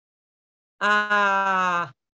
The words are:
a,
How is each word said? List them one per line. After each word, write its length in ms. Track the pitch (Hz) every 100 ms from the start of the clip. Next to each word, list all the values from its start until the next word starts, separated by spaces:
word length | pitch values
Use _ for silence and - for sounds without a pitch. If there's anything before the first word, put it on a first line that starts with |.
| _ _ _ _ _ _ _ -
a, 1120 | 202 208 208 208 202 196 196 185 185 175 165 - _